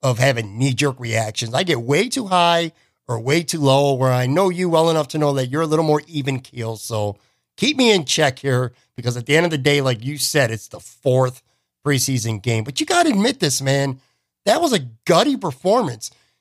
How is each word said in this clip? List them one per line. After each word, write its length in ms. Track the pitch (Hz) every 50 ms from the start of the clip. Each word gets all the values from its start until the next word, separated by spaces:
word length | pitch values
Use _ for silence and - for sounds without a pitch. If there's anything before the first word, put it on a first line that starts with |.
of 180 | - 135 120 107
having 380 | 131 139 131 117 110 101 95
knee-jerk 420 | 113 131 139 127 - 143 143 127 131
reactions. 560 | 123 117 113 113 110 107 110 - 123 110 117
I 100 | 139 190
get 160 | 175 156 120
way 280 | 117 120 143 160 214 254
too 200 | - 277 226 190
high 440 | 185 180 170 170 170 170 170 160 - _ _ _ _ _ _
or 140 | - 123 113
way 220 | 113 127 147 175 170
too 180 | - - 160
low 320 | 143 135 135 139 143 139 139
where 160 | 123 131 131
I 160 | 127 127 127
know 220 | 127 135 170 196 190
you 220 | 180 170 185 175
well 180 | 165 160 160 165
enough 200 | 165 160 147 -
to 100 | - 156
know 160 | 151 147 143
that 140 | 135 131 127
you're 140 | 131 151 165
a 40 |
little 180 | 156 156 160 160
more 180 | 156 151 151 151
even 340 | - 170 147 135 143 135 127
keel. 360 | 131 - - 123 113 110 113
So 420 | 104 - - 117 107 104 104 104 _ _ _ _ _ _ _ _
keep 200 | - - 269 302
me 160 | 262 262 233 214
in 140 | 185 151
check 320 | - - - 156 139 131 -
here 340 | - 139 131 123 127 120 - _ _ _ -
because 200 | - 117 120 120
at 100 | 123 117
the 100 | - 139
end 80 | 160 175
of 60 | 175
the 80 | 160 147
day, 240 | 127 147 143 143 135
like 200 | 131 123 104 113
you 140 | 135 147
said, 340 | 143 - - - 151 135 110
it's 180 | 110 113 - -
the 120 | - -
fourth 640 | - - - _ - 139 127 131 131 127 127 - _ _ _ _ _ _ _ _ -
preseason 560 | 143 143 127 - - 135 120 107 113 110 101
game. 240 | - 123 117 110 107
But 160 | 117 120 -
you 60 | 311
gotta 240 | - 381 349 349 330
admit 300 | 233 190 202 247 277 -
this, 200 | 185 147 131 -
man. 400 | 135 135 139 139 139 139 131 131 _ _ _ _ _ _ _ _ -
That 160 | 196 226 311
was 120 | 349 311 247
a 80 | 180 135 120 113 _ -
gutty 320 | - 175 165 226 294 277
performance. 720 | 214 190 170 131 - - 185 208 254 226 147 117 110 - - _ _ _ _ _ _